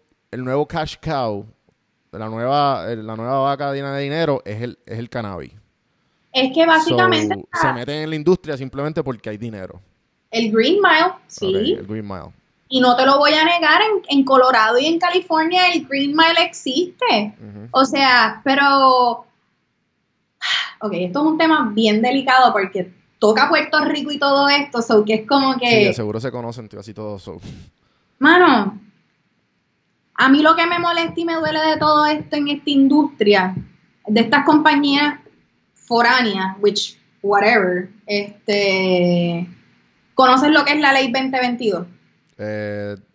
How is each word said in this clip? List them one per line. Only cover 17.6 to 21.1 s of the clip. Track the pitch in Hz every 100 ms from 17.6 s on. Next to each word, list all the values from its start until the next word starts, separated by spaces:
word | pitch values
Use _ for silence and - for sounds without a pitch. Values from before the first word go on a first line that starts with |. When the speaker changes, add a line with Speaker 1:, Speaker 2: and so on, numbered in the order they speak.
| 113
Speaker 2:
O | 254
sea, | 269 277 262 247 220 -
pero, | 277 269 285 277 262 254 240 226 - _ _ _ _ _ _ _ _ _ _ - - - - -
ok, | 214
esto | 175 180